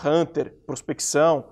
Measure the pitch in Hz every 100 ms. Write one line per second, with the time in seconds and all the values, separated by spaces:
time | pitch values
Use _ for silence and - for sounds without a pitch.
0 | 143 160 160 151 127 - - 131 - 143
1 | - - 165 147 -